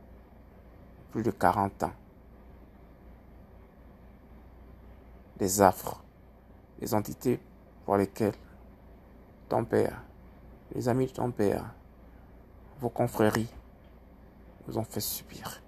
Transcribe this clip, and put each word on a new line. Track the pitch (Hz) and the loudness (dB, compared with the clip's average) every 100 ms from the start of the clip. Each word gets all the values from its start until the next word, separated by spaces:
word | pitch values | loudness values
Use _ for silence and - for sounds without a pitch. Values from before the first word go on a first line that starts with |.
| - - - - - - - - - - - | -20 -20 -20 -20 -20 -20 -20 -20 -20 -20 -12
plus | 120 | -4
de | 113 | -2
quarante | - 95 101 98 - | 2 2 4 0 -2
ans. | 80 - - - - - - - - - - - - - - - - - - - - - - - - - - - - - - - - - - - | -6 -6 -20 -20 -20 -20 -20 -20 -20 -20 -20 -20 -20 -20 -20 -20 -20 -20 -20 -20 -20 -20 -20 -20 -20 -20 -20 -20 -20 -20 -20 -20 -20 -20 -16 -4
Des | 98 98 | 0 6
affres, | 98 - - - - - - - - - - - | 6 6 -4 -12 -16 -20 -20 -20 -20 -20 -20 -12
des | - | -2
entités | 110 104 - 131 120 - - - - - | -2 -2 -4 -2 -4 -6 -20 -20 -12 0
pour | 101 | 2
lesquelles | 98 - 107 - - - - - - - - - - - - | 2 0 -2 -2 -12 -20 -20 -20 -20 -20 -20 -20 -20 -18 -4
ton | 120 120 | -4 0
père, | 107 101 - - - - - - - - - | 0 0 -4 -16 -20 -20 -20 -20 -20 -12 -6
les | 120 | 0
amis | 120 131 | 0 0
de | |
ton | - 123 | -2 -4
père, | 120 101 87 107 - - - - - - - - - - - | 0 0 0 -4 -16 -20 -20 -20 -20 -20 -20 -20 -20 -20 -8
vos | 123 | -6
confréries | - 120 - 107 113 113 - - - - - - - - - - - - | -2 -2 4 2 2 -2 -8 -20 -20 -20 -20 -20 -20 -20 -20 -20 -20 -8
vous | 113 | -4
ont | |
fait | 110 - | -4 -4
subir. | - - - - - - | -6 -8 -12 -14 -14 -14